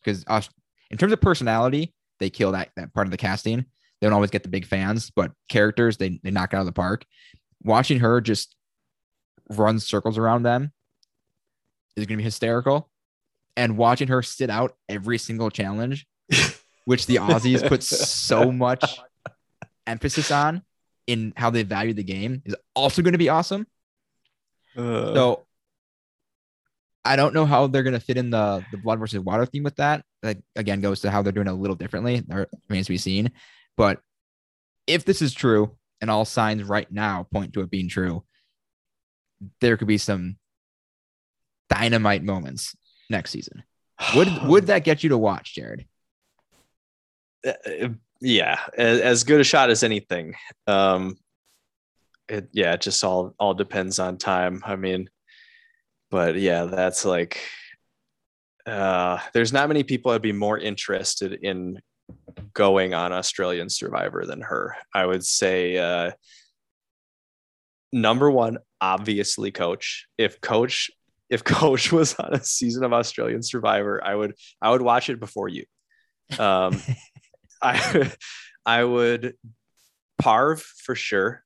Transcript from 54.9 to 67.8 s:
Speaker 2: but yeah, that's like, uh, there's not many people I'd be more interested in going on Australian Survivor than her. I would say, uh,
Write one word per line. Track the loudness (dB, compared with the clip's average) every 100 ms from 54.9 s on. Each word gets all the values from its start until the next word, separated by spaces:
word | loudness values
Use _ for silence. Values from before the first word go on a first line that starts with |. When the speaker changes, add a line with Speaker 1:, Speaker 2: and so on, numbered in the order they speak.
| -4 -6 _ _ _ -20 _ _ _ _ _ _
Speaker 2:
but | 0 0 0
yeah, | 0 0
that's | -2 -2 -2 0
like, | -2 -2 -2 -8 -12 -16 -20 -20 _ _ _ _ _ _ _ _
uh, | -10 -4 0 0 0 -2 -2
there's | 0 2
not | 2 2
many | 0
people | 0 -2 0
I'd | 0
be | -2
more | -2 -2 -2
interested | -4 -8 -6 -4 -4 -4 -6
in | -6 -6 -6 -8 -12 _ _ -20 -20 -20 -20 -14
going | 2 4 4 2
on | -2 -2
Australian | -4 -6 -4 -2 -2 -4
Survivor | -6 -4 -4 -4 -6 -8
than | -10
her. | -6 -6 -6 -10 -4
I | 0 0
would | 0
say, | -2 0 2 2 0 0
uh, | 0 -2 -4 -8 _ -20 _ _ _ _ _ _ _ _ _ _ _ _ _ _